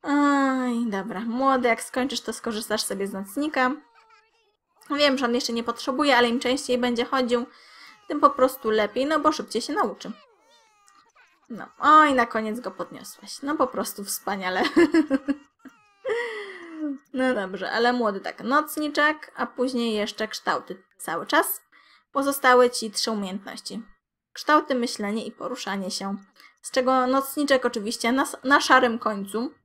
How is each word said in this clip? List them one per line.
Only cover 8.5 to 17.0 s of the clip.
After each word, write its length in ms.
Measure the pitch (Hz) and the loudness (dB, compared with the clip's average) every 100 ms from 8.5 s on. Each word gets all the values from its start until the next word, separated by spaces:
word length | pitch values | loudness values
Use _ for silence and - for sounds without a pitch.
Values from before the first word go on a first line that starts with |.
| - 220 | 2 0
lepiej, 360 | 214 202 226 277 | 0 0 0 0
no 140 | 311 | 2
bo 120 | 302 | 2
szybciej 300 | 302 233 214 | 0 -4 -6
się 120 | 240 | -4
nauczy. 380 | 311 339 - - - _ _ _ _ _ _ _ _ _ _ _ _ _ | -2 -2 -4 -12 -16 _ _ _ _ _ _ _ _ _ _ _ _ _
No, 160 | 214 - _ | -14 -14 _
oj, 340 | 277 311 302 | 6 8 8
na 120 | 262 247 | 6 2
koniec 340 | 226 220 220 | 0 -4 -6
go 120 | 214 | -8
podniosłeś. 720 | 190 175 - - - 202 - | -10 -12 -12 -16 -18 -18 -10
No 140 | 277 311 | -6 0
po 120 | - | 0
prostu 360 | 175 - - | 0 -8 -8
wspaniale. 600 | 202 - - 196 185 185 - | -8 -8 -6 -4 -2 0 2
<laughs> 40 | - 339 330 302 269 - 277 _ _ - _ _ _ 554 453 480 440 403 370 339 320 302 269 | 4 6 4 2 0 -2 -6 _ _ -20 _ _ _ -4 -4 -4 -8 -12 -14 -14 -8 -6 -8